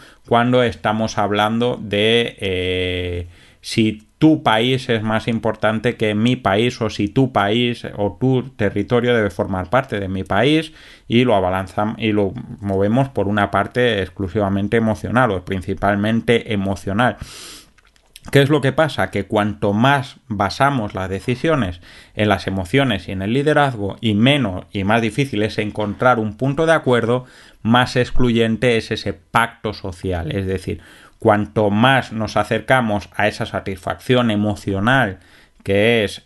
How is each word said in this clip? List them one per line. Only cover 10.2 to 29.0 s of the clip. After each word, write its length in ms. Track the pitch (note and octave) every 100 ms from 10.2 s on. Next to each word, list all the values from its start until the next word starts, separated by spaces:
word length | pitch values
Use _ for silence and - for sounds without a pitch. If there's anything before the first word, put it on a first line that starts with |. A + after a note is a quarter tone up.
país 480 | F#2+ F#2+ B2+ D#3 D#3 - - - -
y 160 | A#2
lo 120 | B2 G2+
abalanzam-, 600 | F#2 F#2 F#2+ - G#2+ A2
y 140 | A2
lo 220 | G#2 G2 - - -
movemos 500 | G2+ F#2+ G#2 A#2+ C3+
por 180 | - G2
una 220 | G#2 G2+
parte 520 | G2 G2+ B2 B2 G2+
exclusivamente 760 | F#2 - F#2+ A2 G2 G2 G2+ A#2
emocional 540 | A2 G#2 F#2+ A#2 B2
o 140 | F#2 F#2
principalmente 1080 | F#2+ F#2 F#2+ G2 G2+ G#2+ A2+ A#2 A#2 -
emocional. 640 | G#2 G2 F#2+ G2 G2 B2 - - - - - - _ _ _ _ - -
¿Qué 100 | C#3
es 80 | C#3
lo 100 | D3+
que 120 | C3
pasa? 400 | C3 D#3 - F#2+
Que 140 | G2+ G2
cuanto 460 | G#2+ G#2 G2+ G#2
más 440 | G#2+ C3 C#3+ C3 - -
basamos 680 | G#2 G2 - C#3 C3+ G2+ F#2+
las 140 | F#2+
decisiones 720 | F#2+ - B2 E3 D3+ F#2+ E2+ - - - -
en 120 | G#2+
las 200 | G2+ -
emociones 600 | F#2+ F2+ C3+ C3+ F#2+ F#2
y 40 |
en 100 | F#2+
el 120 | G2
liderazgo 640 | C3+ D3 D3 C#3 A2+ G2 -
y 140 | A#2 G2+
menos 500 | B2+ C#3+ G#2 F#2 -
y 120 | G2+
más 200 | F#2+ A#2
difícil 400 | A2+ C#3+ C#3 G#2
es 160 | G#2+ -
encontrar 580 | G#2 G#2+ G#2 F#2+ B2+ A#2
un 180 | G#2+ -
punto 300 | C3+ C#3 E3
de 80 |
acuerdo, 520 | D#3 C3+ A#2+ A2 B2+ B2+ - - _
más 340 | A2 B2 B2 B2+
excluyente 800 | A#2+ - B2 A#2 A2+ A2 B2+ A2+
es 120 | -
ese 240 | A2